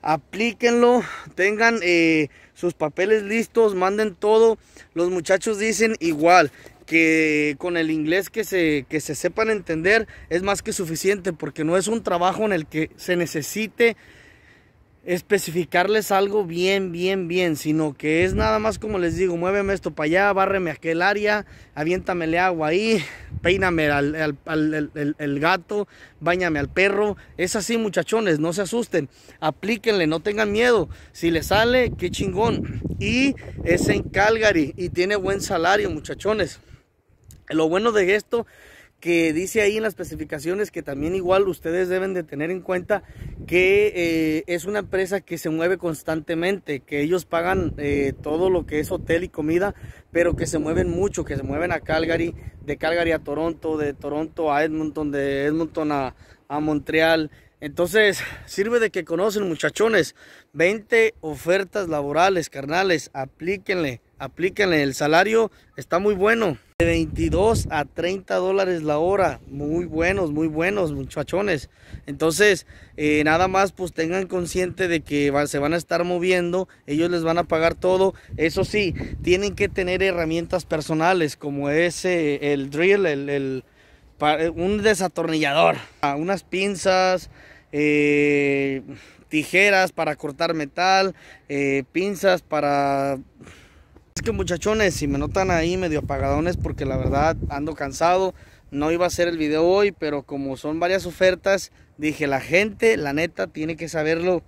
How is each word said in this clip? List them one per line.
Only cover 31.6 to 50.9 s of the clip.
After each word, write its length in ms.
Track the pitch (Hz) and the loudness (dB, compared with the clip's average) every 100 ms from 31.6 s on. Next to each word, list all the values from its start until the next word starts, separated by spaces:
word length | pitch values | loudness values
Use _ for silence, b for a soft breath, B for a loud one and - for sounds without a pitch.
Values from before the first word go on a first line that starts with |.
| 226 254 233 - | 4 2 0 -2
qué 140 | 180 | -6
chingón. 720 | 185 196 180 233 180 - - - - | -4 -4 0 0 0 -4 -8 -8 -4
Y 360 | 196 233 277 262 B B | -2 2 0 -2 B B
es 240 | 160 175 190 | 0 0 2
en 200 | 202 165 | 0 0
Calgary 640 | 185 208 226 214 180 143 - | 2 2 4 2 2 0 -4
y 140 | 180 | -6
tiene 280 | 170 185 208 | -2 0 0
buen 220 | 190 196 | 0 -4
salario, 520 | - 185 170 202 202 | -2 0 2 2 0
muchachones. 680 | 156 139 143 190 214 165 - b b b _ _ _ - - - | -6 -8 -6 -2 -2 -2 -6 b b b _ _ _ -20 -20 -6
Lo 200 | 156 160 | 0 0
bueno 220 | 180 226 | 2 2
de 240 | 214 185 208 | 2 2 0
esto 320 | - 233 220 B B B B _ | 0 -4 -4 B B B B _
que 320 | 160 170 165 | 0 2 2
dice 280 | 156 185 220 | 0 -2 0
ahí 160 | 202 214 | 2 0
en 60 | |
las 80 | 220 | -4
especificaciones, 800 | 180 170 156 156 156 147 190 208 | -6 -12 -10 -8 -6 -4 -4 -4
que 100 | 175 | -6
también 320 | 151 139 151 | -10 -6 -4
igual 340 | 190 180 190 196 | -2 2 2 2
ustedes 420 | 170 165 175 180 | -2 -4 -2 0
deben 260 | 185 190 180 | 0 -2 -4
de 80 | |
tener 260 | 160 139 160 | -6 -6 -6
en 120 | 185 | -6
cuenta, 420 | 175 185 180 208 B B B B - | -4 -4 0 -2 B B B B 0
que, 460 | 170 185 202 208 | 4 6 6 4
eh, 500 | 180 170 165 160 156 - | 2 0 2 0 0 -2
es 180 | 175 175 | -4 -2
una 140 | 208 | -4
empresa 420 | 180 190 190 196 | -2 -4 -2 -4
que 160 | - 170 | -4 -6
se 140 | 175 | -4
mueve 260 | 160 170 185 | 0 0 0
constantemente, 1040 | 175 151 - 160 151 165 175 196 - 139 | -2 -6 -4 -6 -4 -2 -2 -2 -4 -8
que 220 | _ 147 | _ -2
ellos 240 | 147 180 - | 0 -2 0
pagan, 500 | 165 175 190 170 151 | -2 0 0 -2 -4
eh, 360 | 147 143 139 135 | -2 0 -2 -4
todo 260 | 151 156 185 | -4 0 2
lo 160 | 180 151 | 2 0
que 140 | 151 | -4
es 120 | 147 | -2
hotel 340 | 175 120 165 180 | -6 0 -2 -2
y 40 | |
comida, 460 | - 151 170 202 - B B B | -6 -2 0 0 -4 B B B
pero 240 | 165 170 165 | 0 2 0
que 120 | 160 | -2
se 100 | 160 | -2
mueven 320 | 151 170 | -2 0
mucho, 340 | 180 | 0